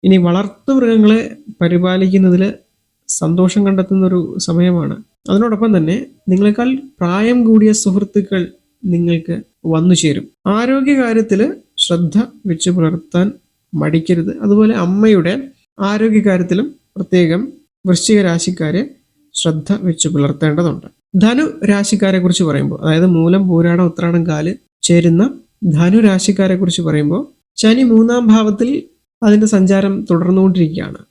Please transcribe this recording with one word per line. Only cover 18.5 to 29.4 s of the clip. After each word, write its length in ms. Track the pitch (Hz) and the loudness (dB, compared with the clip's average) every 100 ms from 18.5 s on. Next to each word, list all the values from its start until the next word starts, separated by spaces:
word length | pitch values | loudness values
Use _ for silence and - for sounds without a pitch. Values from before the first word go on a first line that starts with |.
| 180 156 170 285 - _ _ _ | -4 -4 -4 -6 -12 _ _ _
ശ്രദ്ധ 380 | - 170 156 143 202 185 | -6 -4 -4 -4 -4 -2
വെച്ച് 180 | 160 160 | -4 -2
പുലർത്തേണ്ടതുണ്ട്. 720 | 147 139 143 156 151 170 - - _ _ 190 | -2 -2 -2 -2 0 -2 -4 -12 _ _ 2
ധനു 220 | 214 247 311 - 202 | 2 2 -4 -4 -2
രാശിക്കാരെ 480 | 202 202 196 196 190 | -2 0 -2 0 0
കുറിച്ച് 240 | 180 175 170 | 0 0 0
പറയുമ്പോൾ, 300 | 143 139 - | -2 -4 -4
അതായത് 240 | 156 156 185 170 | -2 2 2 2
മൂലം, 260 | 165 190 190 | 2 2 2
പൂരാടം, 360 | 165 170 170 175 | 0 2 2 0
ഉത്രാടം, 320 | 165 170 170 170 | -2 -2 -2 -2
കാല് 220 | 151 156 208 _ _ - | -4 -6 -8 _ _ 0
ചേരുന്ന 360 | 170 170 165 233 - _ _ 185 151 | 2 4 2 0 -2 _ _ -2 0
ധനു 220 | 175 208 214 | 2 4 4
രാശിക്കാരെ 500 | 190 202 190 190 185 | 2 -2 0 0 0
കുറിച്ച് 240 | 190 170 165 | -2 -2 -2
പറയുമ്പോൾ, 360 | 151 147 185 311 _ _ - | -2 -2 -4 -6 _ _ -2
ശനി 260 | 214 233 262 | 0 2 4
മൂന്നാം 300 | 220 226 240 233 | 4 2 2 4
ഭാവത്തിൽ 360 | 220 214 208 240 285 - _ _ _ 214 | 4 2 0 -2 -4 -8 _ _ _ 2
അതിൻ്റെ 220 | 208 | 4